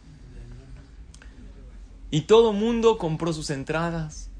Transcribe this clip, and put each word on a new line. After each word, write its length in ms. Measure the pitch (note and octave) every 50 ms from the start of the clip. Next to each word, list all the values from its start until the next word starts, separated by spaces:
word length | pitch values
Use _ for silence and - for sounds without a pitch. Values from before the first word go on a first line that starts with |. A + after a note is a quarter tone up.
| - - - - - - - - - - - B2 - - - - - - - - - - - - - - - - - - - - - - - - - - - - - -
Y 120 | - E3
todo 320 | - - G#3 A3+ A#3 A3+ G#3
mundo 440 | G3 G#3+ A#3 A#3+ A#3 A3 A3+ A3 A3
compró 360 | - E3 D#3+ D#3 E3 E3+ E3
sus 180 | D3+ D3+ -
entradas. 800 | D#3 C3+ C3+ - D#3+ D#3+ E3 E3+ E3+ E3 D#3 D#3 D#3 - - - - -